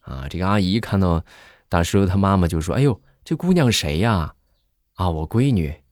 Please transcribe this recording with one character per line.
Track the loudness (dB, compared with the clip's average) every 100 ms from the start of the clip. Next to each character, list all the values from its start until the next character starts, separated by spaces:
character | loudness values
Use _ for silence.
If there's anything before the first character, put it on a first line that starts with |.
啊， | -14 -12 -10
这 | -4
个 | 0
阿 | 2
姨 | 2 0
看 | 0 0
到 | 2 0 -2 -20 -20 _ _
大 | -2
石 | 0 0
榴 | 2
他 | 2
妈 | 2 2
妈 | 2
就 | -2
说 | -4 0
，“哎 |
呦， | 0 -2 _ _
这 | -8
姑 | -4 0
娘 | 2 2
谁 | 0 -2 0
呀 | 0 0 -2 -10 _ _ _ _ _
？”“啊， | -4 -2
我 | -2 -2
闺 | 0 2
女。” | 0 -2 -6 _